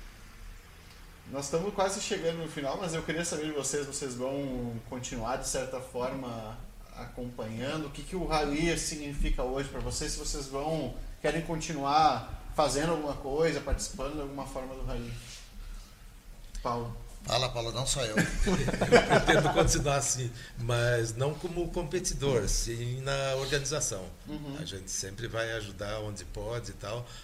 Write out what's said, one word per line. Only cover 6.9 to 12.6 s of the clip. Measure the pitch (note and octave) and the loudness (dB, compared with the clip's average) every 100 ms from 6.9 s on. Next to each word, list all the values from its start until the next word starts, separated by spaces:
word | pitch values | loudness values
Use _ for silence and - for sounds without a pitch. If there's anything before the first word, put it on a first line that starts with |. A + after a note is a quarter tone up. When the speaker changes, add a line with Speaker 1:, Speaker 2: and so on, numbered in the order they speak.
| - | -12
Speaker 1:
acompanhando? | A2+ - B2 B2 A2+ A2+ C3+ D#3 D3 | -10 -8 -8 -6 -6 -4 -4 -4 -6
O | |
que | C#3+ | -8
que | - F#3 | -6 -2
o | D3+ | 2
rally | D#3 D3 D3 E3 D#3 | 4 4 4 4 2
significa | - D#3 C#3+ C#3+ - - | 0 -4 -4 2 4 4
hoje | B2+ C3+ C#3 | 2 0 -2
pra | B2+ | -2
vocês? | A#2+ A#2 D3 | -4 -2 -2
Se | D3+ | -2
vocês | D3 D3+ C3+ | -4 -4 -4
vão, | C#3 D3+ D#3+ B2 - - - | -2 0 0 0 -4 -8 0
querem | D3+ D#3+ | 2 2
continuar | E3 D#3 D#3+ D3+ C#3 D3+ D#3 A#2+ - - - | 0 -2 -2 0 4 8 8 6 -2 -10 -4
fazendo | - | 4